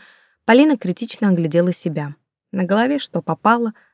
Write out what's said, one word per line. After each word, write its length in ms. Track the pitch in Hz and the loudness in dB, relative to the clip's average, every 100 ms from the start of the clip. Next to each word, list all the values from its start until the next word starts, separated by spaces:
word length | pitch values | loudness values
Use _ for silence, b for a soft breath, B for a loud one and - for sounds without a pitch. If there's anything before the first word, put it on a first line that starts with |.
| b b b b - | b b b b 2
Полина 320 | 240 311 269 | 4 4 2
критично 500 | 180 175 226 - 208 | -4 -6 -10 -2 0
оглядела 460 | 175 165 165 180 | 0 2 0 0
себя. 400 | 175 175 151 147 147 _ _ _ | -2 -6 -6 -8 -12 _ _ _
На 140 | 190 | -6
голове 340 | 180 202 247 285 | -2 0 0 -2
что 220 | - 175 | -6 -8
попало, 540 | - 160 214 233 233 b b | -6 -2 0 0 -2 b b